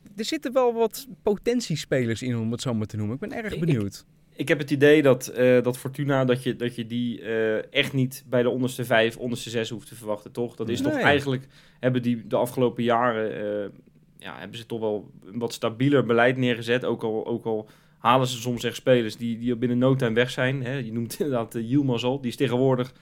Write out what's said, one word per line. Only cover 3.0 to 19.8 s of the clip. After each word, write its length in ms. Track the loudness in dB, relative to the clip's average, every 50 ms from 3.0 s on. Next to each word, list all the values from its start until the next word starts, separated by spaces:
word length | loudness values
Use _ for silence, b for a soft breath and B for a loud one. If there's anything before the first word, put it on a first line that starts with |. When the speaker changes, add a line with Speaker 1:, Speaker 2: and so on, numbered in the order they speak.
| -4 -4 -4
Speaker 1:
Ik 60 | -6
ben 120 | -6 -8 -8 -8 -6
erg 100 | -6 -4
Speaker 2:
Ik, 60 | -2
Speaker 1:
benieuwd. 460 | 0 2 2 2 0 -4 -6 -12 -20 _ _ _ _ _ _ -6
Speaker 2:
Ik 80 | 0
heb 120 | 0 2 0
het 120 | 2 -2
idee 300 | 2 6 8 8 8 8
dat, 260 | 8 6 4 4 2
eh, 360 | -8 0 4 6 6 6 6 4
dat 140 | 2 -2
Fortuna, 480 | -2 -6 -8 -6 -4 0 0 2 2 4
dat 180 | 2 2 2 0
je, 120 | -4 -4
dat 200 | -2 -4 -6 -4
je 100 | -6 -8
die, 340 | -6 -4 -4 -4 -4 -6 -6
eh, 520 | -6 -4 -2 0 2 2 0 0 -2 -2 0
echt 200 | 0 0 0 0
niet 300 | -2 -2 -2 -4 -10 -8 -2
bij 120 | 0 2
de 80 | 2 2
onderste 360 | 2 0 -2 -4 -4 -6 -2
vijf, 320 | 2 4 4 4 2 0
onderste 320 | -4 -8 -8 -8 -8 -8 -6
zes 200 | -4 -4 -4 -4
hoeft 180 | -8 -12 -14
te 80 | -16 -18
verwachten, 360 | -14 -8 -8 -8 -8 -8 -12
toch? 240 | -6 -6 -6 -6 -6
Dat 140 | -8 -6 -4
is 120 | -4 -2
toch 120 | -2 -2 -2
Speaker 1:
Nee. 100 | 2 2
Speaker 2:
eigenlijk, 440 | 2 2 2 0 -2 -4 -4 -6 -10 b b b b b b
hebben 220 | -2 0 0 0
die 260 | 0 -2 -4 -4 -4
de 80 | -2 0
afgelopen 480 | 0 0 0 0 0 0 0 0 0 0
jaren, 520 | 2 2 4 2 2 0 0 -4 -4 -4 -6 -6 -4 -4 -6 -6
eh, 60 | -8 -12 -18 -20 _ _ _ _ _ _
ja, 220 | -18 -16 -16 -14 -14
hebben 180 | -14 -14 -14
ze 80 | -14 -10
toch 140 | -10 -8 -4
wel 320 | -4 -2 -4 -4 -6 -12 -20 -20 -20
een 140 | -12 -8 -6
wat 140 | -6 -6 -6
stabieler 520 | -4 -6 -6 -2 0 2 4 4 4 4
beleid 320 | 4 4 4 4 4 4
neergezet. 480 | 2 0 0 0 -2 0 -2 0 0 0
Ook 180 | -2 -4 -2 -2
al, 240 | -4 -4 -4 -4
ook 180 | -4 -6 -4 -4
al 240 | -4 -4 -4 -6 b b b b b b
halen 300 | b 4 4 4 4 4
ze 100 | 0 -2
soms 260 | -6 -4 -4 -4 -2 -4
echt 120 | -4 -4
spelers 400 | -2 4 4 4 4 4 0 -4
die, 200 | -6 -6 -6 -6
die 180 | -4 -2 -2 -2
binnen 220 | 0 0 0 2
no 180 | 2